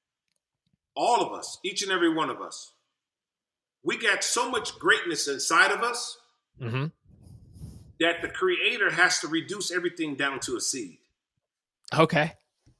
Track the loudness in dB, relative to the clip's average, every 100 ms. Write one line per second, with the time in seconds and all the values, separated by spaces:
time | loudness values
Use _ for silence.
0 | _ _ _ _ _ _ _ _ _ 0
1 | 4 4 2 -4 -10 -8 -6 -4 0 4
2 | 4 4 0 -4 -10 -12 -18 _ _ _
3 | _ _ _ _ _ _ _ _ -4 0
4 | 0 2 0 0 0 -2 -4 -4 2 2
5 | 2 -2 -2 -2 2 4 4 4 -2 -2
6 | -8 -12 _ _ _ -10 -6 -4 -4 -8
7 | _ -20 -20 -20 -20 -20 -18 -18 -20 0
8 | 0 0 -6 -2 0 2 0 2 0 4
9 | 4 2 0 -4 -4 -6 -4 -2 -4 -4
10 | -6 -2 -4 -2 -6 -4 -4 -4 -8 -14
11 | _ _ _ _ _ _ _ _ -4 2
12 | 4 4 0 -4 _ _ _